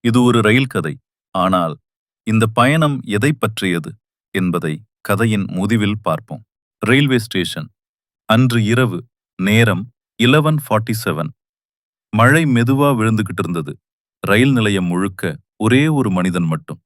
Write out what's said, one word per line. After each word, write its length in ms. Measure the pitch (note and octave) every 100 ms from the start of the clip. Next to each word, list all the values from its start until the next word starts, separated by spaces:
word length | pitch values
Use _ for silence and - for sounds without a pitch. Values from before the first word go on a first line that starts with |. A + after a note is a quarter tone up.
இது 160 | A#2+ A#2 B2
ஒரு 120 | A#2 G#2+
ரயில் 240 | A#2+ C3+
கதை, 200 | G2 D#2+ C#2+ _ _ _
ஆனால் 400 | F#2+ F#2 F#2 E2 D#2 _ _ _ _ -
இந்த 140 | A2 A2 A#2
பயணம் 380 | B2 D#3+ D3+ C3 - C#3
எதை 140 | C#3+ D#3
பற்றியது 480 | G#2+ A2 F#2+ E2+ D2 - _ _ _ G2
என்பதை 340 | F#2 E2+ E2 D#2 _ _ -
கதையின் 380 | G2 A2+ G#2 G2 F2+
முடிவில் 440 | G2+ A2+ G#2 G#2
பார்ப்போம். 380 | - D#2+ - - - _ _ _ G#2
ரயில்வே 300 | C3+ D3 B2
ஸ்டேஷன். 440 | G#2+ F#2+ E2+ - D2+ _ _ _ _ _ -
அன்று 260 | A2+ B2+ A#2 G#2+
இரவு, 260 | A#2+ B2 F2 - _ _ - F#2+
நேரம் 360 | A2 A2 F2+ A2+ _ _ -
eleven 320 | A#2 D3 D#3 D3+ -
forty-seven. 600 | G#2+ A2+ A2 G2+ D#2 D#2 _ _ _ _ _ _ _ _ G#2+
மழை 240 | A#2+ D#3 D#3
மெதுவா 340 | A#2+ A#2 C3+ C#3+ B2+
விழுந்துகிட்டு 420 | A2+ G#2+ F#2+ F2
இருந்தது. 300 | E2 E2 C#2+ - _ _ _ _
ரயில் 300 | F#2 G#2 C3 B2+
நிலையம் 320 | G#2+ G2 F2+
முழுக்க 320 | F2 G2 G2 F2+ D2 _ _
ஒரே 200 | A2 B2 D#3 D3
ஒரு 140 | A2 F2+
மனிதன் 300 | F#2 F2+ E2
மட்டும். 300 | D#2+ - -